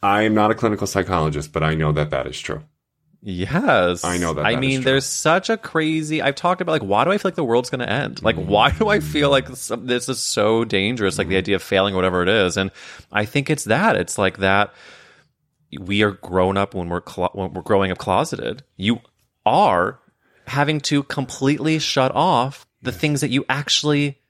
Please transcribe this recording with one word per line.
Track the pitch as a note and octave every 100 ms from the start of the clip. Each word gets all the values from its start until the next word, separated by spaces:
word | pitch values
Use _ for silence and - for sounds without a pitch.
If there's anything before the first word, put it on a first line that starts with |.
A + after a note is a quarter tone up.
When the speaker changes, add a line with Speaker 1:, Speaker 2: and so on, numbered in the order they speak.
Speaker 1:
I | G2+ G2+
am | A2
not | G#2+ G#2+
a |
clinical | A2 A#2 G#2 G2+
psychologist, | G2 F#2 F2+ D#2 D2 D2
but | -
I | D#2
know | D#2 D#2
that | D2+ D2+
that | C2+ C2
is | B1+
true. | - - - _ _ _ _ _
Speaker 2:
Yes. | - F#2 F#2 D3+ B3+ B2 F2+ F2
Speaker 1:
I | F2 F2
know | E2+
that | D2+ D2+
Speaker 2:
I |
Speaker 1:
that | A#2+
is |
Speaker 2:
mean, | C3+ C3+
Speaker 1:
true. |
Speaker 2:
there's | C3 C3+ C3+
such | - D#3 E3+ F#3
a | A3+
crazy, | - D#3+ D#3 D#3+ D3+ D#3
I've | - C#3
talked | F3 F3+
about, | F3
like, | D#3+
why | G#2 G2+
do | C#3
I | G3+
feel | G3
like |
the | F3+
world's | C#3 A#2 B2
gonna | B2+
end? | B2 A#2+ C#3+ -
Like, | A2+ A2+
Speaker 1:
Mm-hmm. | F#2
Speaker 2:
why | G2+ A#2+
do | - G#3+
I | G#3
feel | D3+ D3+ C#3+
like | C3+ C3 B2+
some, | - - B2+
this | B2 B2
is | B2+
so | - - G#2 A2+
dangerous? | A#2 G#2 G2 A#2+ G2 F2+
Like, | F#2
the |
Speaker 1:
Mm-hmm. | F#2+
Speaker 2:
idea | F#2 F#2+
of |
failing | - G2 G2
or | F#2+
whatever | F#2 F2+
it | F2+
is. | A2 F#2 F2
And | F#2+ - - - -
I | -
think | G#2+ D3 C3+
it's | D3+
that. | - A2+ G#3+ A2
It's | F2+ -
like | F#2+ F2+
that | F#2+ G2 G2+ - - - - _ _ _ _ _ _ C#2+
we | F2+ G2+
are | G#2
grown | F#2+ - F#2 F#2 G2
up | G2
when | F#2+ F2
we're | F2
clo-, | - - F2
when | - F#2+
we're | F#2
growing | - G#2 F#2+
up | F2+
closeted. | - F#2+ D#3+ - A#1 G2+ - _
You | G2 - _ _ _ _
are | - C#3 G3 F#2 F#2 B2+ _ _ _ _ -
having | B2 C#3+ D#3
to | - C#3+
completely | C#3 - B2+ - C3+ D3 D3+ D#3+
shut | D3+ - C3
off | - E3+ C#3+ C3 C#3+ - _
the | B2+
things | G2+ D#3 D3
that | C#3+
you | B2+ -
actually | C3 D3 - D3 D3 D3 C#3